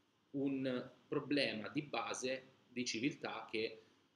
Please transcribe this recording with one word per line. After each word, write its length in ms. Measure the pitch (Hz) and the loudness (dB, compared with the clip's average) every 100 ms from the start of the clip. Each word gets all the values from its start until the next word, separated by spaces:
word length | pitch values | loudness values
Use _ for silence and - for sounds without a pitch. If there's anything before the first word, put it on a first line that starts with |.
| _ _ _ | _ _ _
un 600 | 143 139 135 135 123 - - - | 0 2 2 2 0 -2 -12 -2
problema 600 | 143 139 143 120 107 101 | -2 2 4 4 2 -2
di 140 | 147 | -4
base 640 | 147 117 110 110 127 131 - - - | -2 -2 0 0 0 -2 -6 -20 -8
di 160 | 123 | -2
civiltà 640 | 120 117 139 147 110 110 - | 0 2 0 0 -4 -4 -4
che 320 | 110 110 - - - _ | -2 -2 -4 -16 -20 _